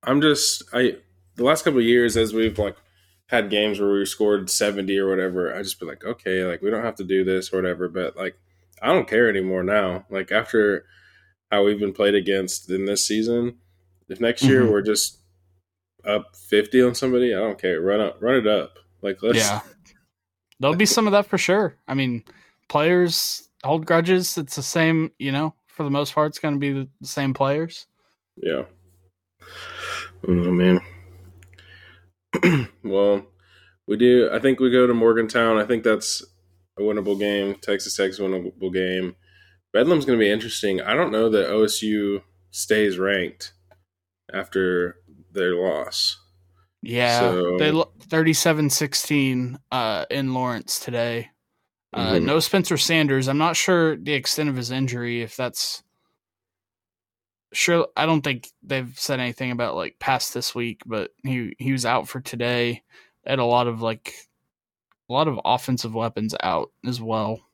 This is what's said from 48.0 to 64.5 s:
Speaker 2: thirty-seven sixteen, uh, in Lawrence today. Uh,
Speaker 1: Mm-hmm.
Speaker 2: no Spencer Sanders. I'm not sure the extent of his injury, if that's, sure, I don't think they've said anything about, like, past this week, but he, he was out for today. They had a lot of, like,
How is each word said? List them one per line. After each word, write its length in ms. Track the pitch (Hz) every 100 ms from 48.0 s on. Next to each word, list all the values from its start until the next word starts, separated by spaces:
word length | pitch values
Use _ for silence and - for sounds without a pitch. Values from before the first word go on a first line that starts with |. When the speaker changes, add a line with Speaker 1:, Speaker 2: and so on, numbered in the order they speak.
Speaker 2:
thirty-seven 680 | - 160 160 156 170 156 147
sixteen, 880 | - 147 - - 147 135 127 123 131 _
uh, 340 | 127 113 101 -
in 220 | 139 135
Lawrence 460 | 127 127 117 - -
today. 520 | - 120 117 117 113 _ _ _ _ _ _
Uh, 260 | - - -
Speaker 1:
Mm-hmm. 80 | -
Speaker 2:
no 120 | 156
Spencer 380 | 160 196 - 160
Sanders. 500 | - 165 151 135 131
I'm 120 | 143
not 180 | 160 160
sure 400 | - 180 160 147
the 160 | 95
extent 360 | 147 - - 151
of 80 | 131
his 140 | 120
injury, 520 | 131 131 120 120 120
if 120 | 113 -
that's, 460 | 127 - - - _ _ _ _ _ _ _ _ _ _ _ _ _ _ _ _ _
sure, 360 | - - 170 - -
I 100 | 156
don't 160 | 160
think 280 | 143 127 - _
they've 300 | - 135 123 127
said 200 | - 131
anything 300 | 123 117 127
about, 260 | 120 117 85
like, 220 | 85 _
past 360 | - 131 -
this 200 | - -
week, 280 | 127 120 107 -
but 260 | 110 - _
he, 320 | 139 127 113 -
he 140 | 123
was 140 | 135 120
out 200 | 120 78
for 120 | 127
today. 600 | 131 120 120 123 120 117 _ - _ _
They 60 | -
had 80 | 135
a 60 | 120
lot 200 | 120 120
of, 140 | 113
like, 340 | 113 110 - - - _ _